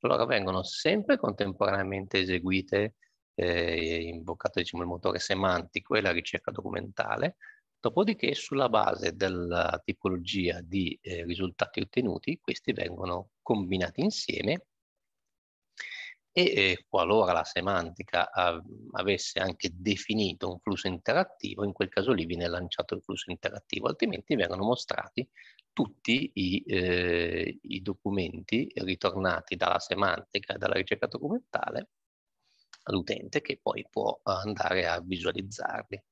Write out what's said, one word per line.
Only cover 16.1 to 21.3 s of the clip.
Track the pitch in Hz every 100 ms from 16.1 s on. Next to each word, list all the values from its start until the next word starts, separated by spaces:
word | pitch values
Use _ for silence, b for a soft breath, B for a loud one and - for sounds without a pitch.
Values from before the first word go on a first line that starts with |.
| B _
e, | -
eh, | 180 - 95 90 _
qualora | 98 87 107 92
la | 87
semantica | 80 - 92 98 82 85 - 87 -
av-, | - 90 82 87 110 -
avesse | - 92 98 - -
anche | 92 85 95
definito | 87 92 98 - 110 101 82 92
un | 90
flusso | - 98 98
interattivo, | 90 - 139 185